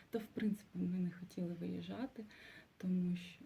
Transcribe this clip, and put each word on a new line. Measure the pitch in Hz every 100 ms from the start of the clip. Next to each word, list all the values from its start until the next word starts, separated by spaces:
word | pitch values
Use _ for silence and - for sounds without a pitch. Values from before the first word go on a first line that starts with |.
| -
та, | 233
в | 220
принципі, | - 214 208 - 180
ми | 180 185
не | 180
хотіли | - - - 175
виїжджати, | 170 175 180 175 196 254 - 214 - - - - _
тому | 185 185 180 180
що, | 175 -